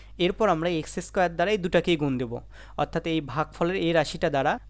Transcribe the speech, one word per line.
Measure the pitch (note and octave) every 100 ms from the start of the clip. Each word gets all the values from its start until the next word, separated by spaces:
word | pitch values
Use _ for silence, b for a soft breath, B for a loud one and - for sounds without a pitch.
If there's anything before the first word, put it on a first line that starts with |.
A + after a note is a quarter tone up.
| b b F3
এরপর | G3+ G#3 D#3+
আমরা | E3+ E3
এক্স | - F3+ -
স্কয়ার | G3+ F3 E3+
দ্বারা | F#3 G#3+
এই | F3
দুটাকেই | F3 F3 D#3
গুণ | D3 B2+
দেব, | A#2 A#2+ - B B B
অর্থাৎ | D3 E3 E3
এই | D#3+ C#3
ভাগফলের | C#3 D3+ - F3 F#3+ E3+
এই | E3
রাশিটা | C#3+ E3 E3 C#3
দ্বারা | C#3+ G#3+